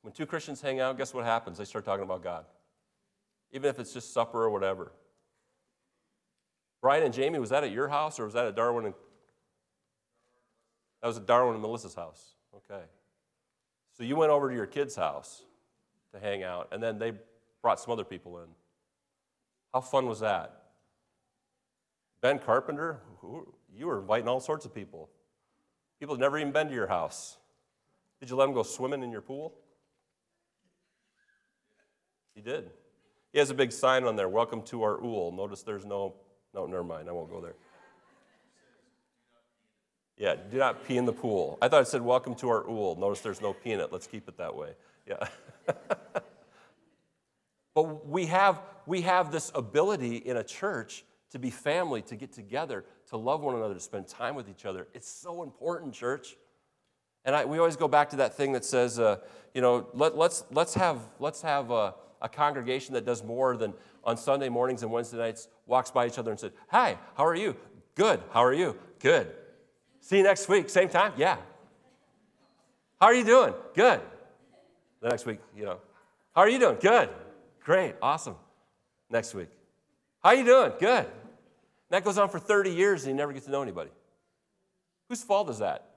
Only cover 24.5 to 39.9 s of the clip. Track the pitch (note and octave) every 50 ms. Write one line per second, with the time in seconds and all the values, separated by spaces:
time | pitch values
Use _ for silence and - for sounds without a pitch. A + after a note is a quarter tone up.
24.5 | D#3 D#3 - B2 - A#2 G2 - - E2 D#2+ _ _ _ _ _ _ _ _ _
25.5 | _ _ _ _ _ _ _ _ _ _ D3 C#3+ D3 B2 C3 C#3 C#3+ D3+ D3+ C#3+
26.5 | C3+ D3+ D#3 D3+ C3+ A#2+ G#2 F#2 F#2+ F2 E2 - - - - - - _ _ _
27.5 | _ _ _ _ _ _ _ _ _ _ _ _ _ _ C#3 B2 B2 C3 C3+ C#3
28.5 | C#3 B2 G#2+ - - - B2 C3 C#3+ C#3 B2+ A#2+ A#2 G#2 G2+ - C3+ C#3 D3+ E3
29.5 | - _ _ _ _ _ _ _ _ _ _ _ _ _ _ _ _ _ _ _
30.5 | _ _ _ _ _ _ _ _ _ _ _ _ _ _ _ _ _ _ _ _
31.5 | _ _ _ _ _ _ _ _ _ _ _ _ _ _ _ _ _ A2 G#2 A#2
32.5 | C3+ D#3 G2 F2 - _ _ _ _ _ _ _ _ _ _ _ _ D3 D3 C3+
33.5 | C3 B2+ C3+ B2 A2+ - - B2+ C3 C3 B2+ A#2+ A2 G#2 G2 F#2 F#2+ A2 A#2 A#2
34.5 | - A2+ G2+ - - A#2 A2 G#2 G#2 - - A#2+ A2+ G#2 F2+ E2+ F2 F#2 G2 G#2
35.5 | G2+ - - - G#2 G2+ F#2 G2+ G2+ G2+ G2 F#2+ F#2+ - _ _ _ _ _ _
36.5 | _ G2+ F#2 - F#2 F2+ F2 F2 E2 D#2+ D#2 E2 E2+ E2+ E2 D#2+ F2 F2 E2+ E2+
37.5 | - _ _ _ _ - _ _ _ _ _ _ _ _ _ _ _ _ _ _
38.5 | _ _ _ _ _ _ _ _ _ _ _ _ _ _ _ _ A#2+ A#2+ _ _
39.5 | _ _ _ _ _ _ _ _